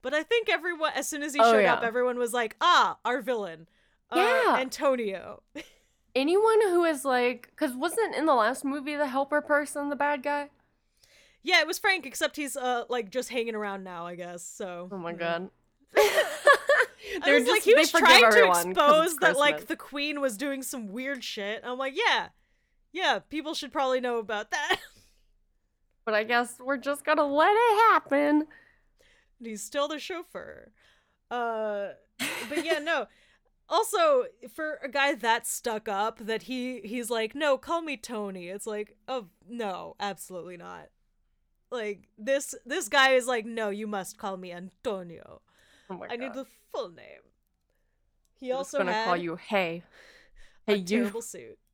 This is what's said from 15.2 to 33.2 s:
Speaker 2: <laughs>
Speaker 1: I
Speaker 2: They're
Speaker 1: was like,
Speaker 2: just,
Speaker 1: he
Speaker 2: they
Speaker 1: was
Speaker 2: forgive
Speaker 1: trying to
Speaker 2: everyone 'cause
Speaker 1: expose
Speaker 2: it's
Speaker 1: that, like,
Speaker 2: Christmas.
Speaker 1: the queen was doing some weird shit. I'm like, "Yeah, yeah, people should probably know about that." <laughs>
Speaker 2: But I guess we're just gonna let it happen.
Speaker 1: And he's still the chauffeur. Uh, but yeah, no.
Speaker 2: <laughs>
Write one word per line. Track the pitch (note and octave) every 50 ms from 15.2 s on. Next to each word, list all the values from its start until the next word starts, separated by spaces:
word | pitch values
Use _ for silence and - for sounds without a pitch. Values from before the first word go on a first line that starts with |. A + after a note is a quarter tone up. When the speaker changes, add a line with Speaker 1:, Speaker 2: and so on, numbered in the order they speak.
| E3+ E3+ E3+ E3+ F#3 - _ _ _ _ _ _ _ _ -
Speaker 2:
<laughs> |
Speaker 1:
I | - G#4+ G#4 - D#5 C#5+ D#5+ D5 D5 - D5 C5+ - - - D5 - A#4 - - _ - - - F4 -
Speaker 2:
They're | C#4 C#4+ -
Speaker 1:
was | -
like, | B4 A4
Speaker 2:
just, | G#4+ -
Speaker 1:
he | - A#4
Speaker 2:
they | -
Speaker 1:
was | E4 C#4+
Speaker 2:
forgive | - E4 E4+
Speaker 1:
trying | - - -
to | -
Speaker 2:
everyone | A3 G#3+ - - -
'cause | - F3 -
Speaker 1:
expose | F3+ F#3 E4 D4+ D4 D4+ D#4 E4 F4
Speaker 2:
it's | E4 C#4+
Speaker 1:
that, | F#4 D#4+ C#4+
like, | C4+ C#4+ D4 D4
Speaker 2:
Christmas. | D4+ - -
Speaker 1:
the | D#4+
queen | - - - C4 C#4+ C#4+ D4 D4+ C#4+
was | C#4 C4 G#3+
doing | G3 C4+ C#4+ C4+ C4+ C4
some | - - B3+ A3 G3
weird | F#3 B3 C4 C4+ C#4+ B3+ -
shit. | - - G#3+ G3 G3+ G#3+ A3+ -
I'm | A#3+ B3
like, | B3 C4+ C4+ C4+
"Yeah, | F4 A#4 G4+ C#4 A3+ F3 - _ _ _ _ _ _ _ _ _ _ _ _
yeah, | - E4+ F#4 D4+ A#3+ G3
people | - _ - - C4 D4+ D#4+
should | - D4 C4
probably | - D4+ C4+ C4 B3+ C4
know | B3 B3 A#3+
about | A#3 G#3+ F#3+ A3 G#3 A3 _
that." | - D4+ D4 E4 F#4 - -
<laughs> | - _ _ _ _ _ _ _ _ _ _ _ _ _ _ _ _ _ _ _ _ _ _ _
Speaker 2:
But | A3+ G#3+
I | G#3 A3
guess | A3 A#3+ A#3+ B3 A#3+ - -
we're | B3+ C4 C#4
just | B3+ - C#4 C#4+ C#4+ -
gonna | D4+ D#4 D#4 D4
let | C#4+ C#4 D4 D#4+ F#4+ G#4
it | A4 A#4+ A#4+ G#4+ G4+ A#4 A4
happen. | F#4+ D#4 - - C#4 C#4+ D4 D4 D4 D4+ D#4 - - - _ _ _ _ _ _ _ _ _ _ _ _ _ _ _
Speaker 1:
And | _ A#3+
he's | A3+ G#3+ G3+
still | - - - C#4+ C#4
the | D4 D#4 D4
chauffeur. | - - F#4 E4+ F4 _ - - - - D2+ - - G#3+ G#3+ _ _ _ _ _ _ _ _ _ _ _
Uh, | A#3+ B3 A#3+ A#3 A3+ A3 A3 G#3+ G#3 G3+ G3+ F#3 C#3 - _ _ _ - B3+ D4 - - - A3
but | D4 E4+ D4
yeah, | E4 D#4+ D4+
no. | D4 D#4+ E4 C#4 G#3+ _
Speaker 2:
<laughs> | _ _